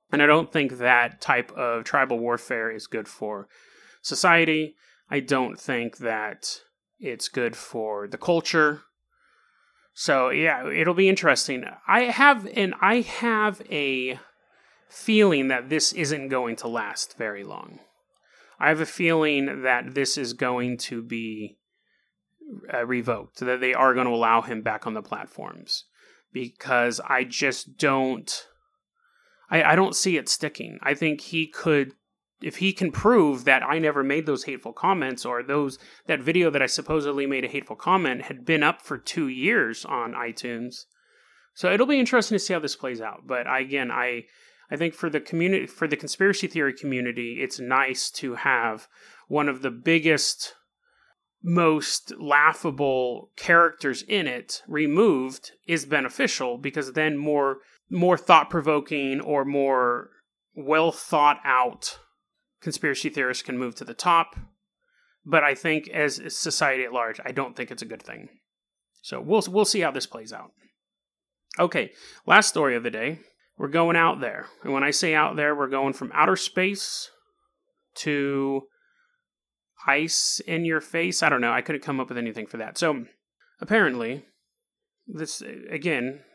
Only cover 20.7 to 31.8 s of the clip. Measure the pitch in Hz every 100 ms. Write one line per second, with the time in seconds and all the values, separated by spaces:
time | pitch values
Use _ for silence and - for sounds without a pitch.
20.7 | 120 - 120 117 117 113 107 104 _ _
21.7 | _ _ _ _ _ _ _ 311 196 -
22.7 | 123 120 123 117 110 - - 127 127 127
23.7 | 123 131 123 127 117 113 117 120 110 110
24.7 | 107 - 110 104 104 101 - 50 - -
25.7 | - - _ _ _ _ 127 123 - 135
26.7 | 123 120 107 - 131 127 - 143 120 -
27.7 | - 147 135 131 117 - - - _ _
28.7 | _ _ _ _ _ _ _ - 165 151
29.7 | 160 190 - 190 160 - - 151 - 117
30.7 | - 135 143 160 151 - 165 156 - 165
31.7 | 147